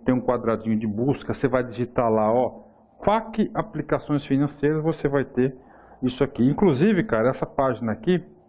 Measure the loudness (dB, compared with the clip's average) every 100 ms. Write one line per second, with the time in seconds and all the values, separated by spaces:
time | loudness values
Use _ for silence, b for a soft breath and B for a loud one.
0 | 0 0 0 -2 0 -2 -2 -2 -2 -2
1 | -2 -2 -6 -4 0 0 -2 -6 -4 0
2 | 2 2 2 2 0 -4 B B B _
3 | 0 0 0 -2 -2 -2 -6 -8 -2 -4
4 | 0 -4 0 0 0 0 0 0 -2 -2
5 | 0 0 0 0 0 -2 B B B B
6 | -4 0 -2 2 2 4 4 4 4 2
7 | 2 2 2 0 -4 0 0 0 -4 -4
8 | 0 0 -2 -16